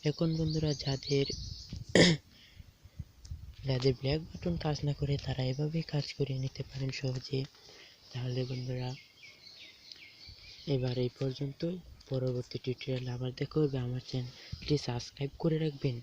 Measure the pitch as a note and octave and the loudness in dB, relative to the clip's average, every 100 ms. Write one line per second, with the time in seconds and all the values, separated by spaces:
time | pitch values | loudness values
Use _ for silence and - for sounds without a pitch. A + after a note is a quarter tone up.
0 | D#3 - E3 D#3+ D#3+ D#3 D#3 C#3 - C3+ | 0 2 2 2 2 2 2 0 0 -2
1 | - C#3 C#3 - - - - - - - | 2 2 2 -2 -6 -10 -10 -12 2 8
2 | F3 D#3 - - - - - - - - | 10 8 0 -20 -20 -20 -20 -20 -20 -16
3 | - - - - - - C3+ C3 C3 B2 | -16 -14 -12 -10 -10 -10 0 4 4 4
4 | C3 D3+ E3+ - F#3 E3+ D#3+ D3 D3 C#3+ | 2 0 -2 -4 -2 0 0 0 0 0
5 | C#3 C#3+ - C3 B2+ C3 D3+ D#3+ D#3+ D3 | 2 0 0 0 0 2 0 0 0 0
6 | C#3 - C#3 C3 C3+ - C3+ C3 C3 C3 | -2 0 0 0 -2 -4 -8 -4 -4 -2
7 | C3+ B2+ - C3 C3+ - - - - - | -2 -2 -2 -2 -4 -8 -20 -20 -20 -20
8 | - B2+ B2+ B2 B2+ C3 B2+ B2+ B2+ C3+ | -12 -6 -4 -2 -2 -2 -4 -2 -4 -6
9 | - - - - - - - - - - | -12 -20 -20 -20 -20 -20 -20 -20 -20 -18
10 | - - - - - - - C#3 B2+ B2 | -18 -20 -20 -18 -18 -14 0 2 2 2
11 | B2 - C3+ C3 C#3+ C#3 E3 F3+ - - | 0 0 -2 -2 -4 -2 -4 -4 -10 -20
12 | - C3 B2+ B2 A#2+ - - B2 - C3 | -4 0 0 0 -4 -6 -4 -4 -2 -2
13 | B2 A#2+ B2+ B2 C#3+ - D3+ C3+ B2 B2+ | -2 -2 -4 -2 0 4 4 2 0 -2
14 | - C3 B2 - - - - D3 - A#2+ | -2 -4 -4 -8 -12 -10 2 2 2 -4
15 | - - C#3 - E3 D#3+ D#3+ C#3 C#3+ A#2+ | -4 -4 -6 0 2 2 0 0 -2 -2